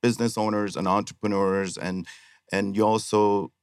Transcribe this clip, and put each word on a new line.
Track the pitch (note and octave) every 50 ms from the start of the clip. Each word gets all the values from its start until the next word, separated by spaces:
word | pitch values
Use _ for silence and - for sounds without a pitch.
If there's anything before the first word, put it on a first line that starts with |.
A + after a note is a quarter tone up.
| -
business | A#2+ A#2 A#2 A#2 A#2 A2
owners | - G#2+ G#2+ G#2+ G#2 G#2 G2+ F2+
and | - F#2+
entrepreneurs, | F#2+ F#2 G#2 G2+ - - _ - G#2 G2+ G2 G2 F#2+ F#2+ G2 G2 F#2+ F2 -
and, | - F2+ F#2 F#2 F2 - - - - _ _ _ _ _ -
and | G2 G2+ G2+ G2
you | G2+ G#2+
also | G#2+ A2 A2 G#2+ - - G#2+ G#2 G#2 G2+ G2+ F#2+ - _ _